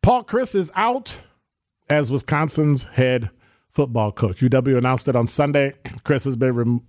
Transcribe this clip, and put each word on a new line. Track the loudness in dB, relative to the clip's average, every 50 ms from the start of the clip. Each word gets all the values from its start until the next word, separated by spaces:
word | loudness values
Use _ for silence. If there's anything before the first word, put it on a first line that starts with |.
Paul | 4 4 4 4 0
Chryst | -2 -2 -2 -2 0 -2
is | -2 -2 -2 -2
out | -2 0 0 0 -2 -6 -10 -16 -16 -18 _ _ _ _ _ _ _ _ _ _ _ _ _
as | 0 0 0 0
Wisconsin's | -2 -4 -2 -2 0 0 0 0 0 0 2 2 2 0 -2
head | -4 -2 0 2 2 2 0 -2 -6 _ _ _ _ _ _ _ _
football | _ -2 -2 -2 0 -2 -2 -2
coach. | -2 -2 -2 -2 -2 0 0
U | 2
W | 2 2 2 2 2 2
announced | 2 0 0 -2 -2 0
it | 0
on | 0 0
Sunday. | 0 0 0 0 2 2 0 0 0 -4 _ _ -18 -18 -16 _
Chryst | 0 0 0 0
has | -2 -2
been | 0 0 0 0
rem-, | 0 0 0 0 -2 -4